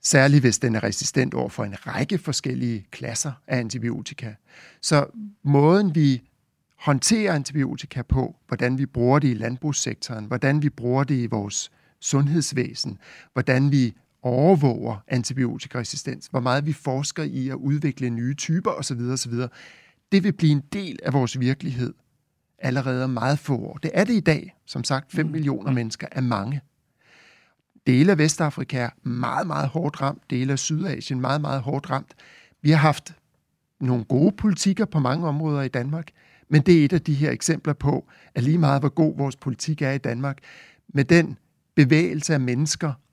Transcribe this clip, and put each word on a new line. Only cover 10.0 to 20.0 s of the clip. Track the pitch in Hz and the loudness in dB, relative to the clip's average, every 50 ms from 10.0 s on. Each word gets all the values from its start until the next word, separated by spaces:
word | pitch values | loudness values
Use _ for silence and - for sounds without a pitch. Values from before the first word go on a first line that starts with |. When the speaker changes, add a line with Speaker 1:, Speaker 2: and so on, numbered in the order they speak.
| - - 123 110 107 | -10 -10 -10 -10 -8
Speaker 1:
hvordan | 104 117 123 - 135 139 151 147 | -6 -6 0 2 2 2 2 2
vi | 147 | 0
bruger | - - 117 120 123 135 139 | -2 -2 -4 -2 0 0 0
det | 127 147 | 0 0
i | 127 120 | -2 -2
vores | 110 110 110 101 101 101 - - - _ _ _ _ _ _ | -2 -2 -4 -4 -4 -6 -8 -10 -10 _ _ _ _ _ _
sundhedsvæsen, | - - - 139 139 143 151 170 143 - - 139 123 117 117 - - - 104 95 _ - - - - _ _ | -8 -2 0 2 2 2 2 0 0 -2 -2 -4 -4 -4 -4 -8 -8 -8 -8 -12 _ -20 -20 -20 -20 _ _
hvordan | 127 120 - 131 127 135 143 139 | -4 0 2 2 4 4 4 4
vi | 139 127 117 - _ _ _ _ _ - | 4 2 2 0 _ _ _ _ _ -4
overvåger | 123 120 123 143 170 196 160 139 139 117 113 120 113 113 104 - - | -2 0 4 6 6 6 6 6 2 2 2 -4 -6 -8 -8 -8 -4
antibiotikaresistens, | - 147 117 - 127 131 131 117 117 - - - - 127 117 - - 143 - - 131 139 - | -2 -2 -2 -2 -4 -2 -2 -2 -4 -6 -12 -10 -8 -8 -8 -6 -8 -10 -8 -10 -10 -12 -14
hvor | - - 135 | -6 -6 -2
meget | 123 127 123 139 147 | 0 0 0 0 0
vi | 151 151 | -2 -4
forsker | - - - 131 135 147 - - - 156 | -4 -4 -4 -4 -4 -4 -6 -6 -6 -8
i | 151 - 135 127 131 | -6 -6 -6 -6 -6
at | 135 | -6
udvikle | 131 - 143 139 151 151 151 131 - 127 123 | -6 -4 -2 -2 0 -2 -4 -4 -4 -4 -4
nye | 117 113 120 127 139 | -4 -4 -4 -4 -6
typer | 143 - - 160 175 - - | -6 -4 -2 -2 -2 0 -2
osv. | - - 139 - 139 120 120 123 131 | -4 -4 -6 -6 -6 -6 -4 -4 -4
osv. | 131 - 123 117 117 127 120 _ - - - - - _ _ _ _ | -4 -6 -6 -4 -4 -4 -6 _ -14 -20 -20 -20 -20 _ _ _ _